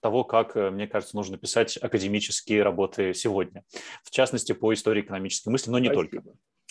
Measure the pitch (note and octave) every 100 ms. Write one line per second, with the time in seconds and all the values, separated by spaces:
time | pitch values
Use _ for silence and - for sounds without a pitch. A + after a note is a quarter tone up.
0 | A2+ A#2+ - A2+ A2 A2 G2 G2 G#2 G#2
1 | - G#2 F#2+ F#2 - A#2+ A2 - A#2+ G#2+
2 | F#2+ G#2 - - - G#2+ G2+ F2+ F#2+ -
3 | F#2 F2+ A#2 G2 F2+ F#2 _ - - -
4 | - - B2+ A#2+ - G#2 A2 G#2+ G#2+ G#2+
5 | G2+ G2 F#2+ - G#2+ B2 A2+ B2 B2 F#2+
6 | D#2 - - _ _ _ -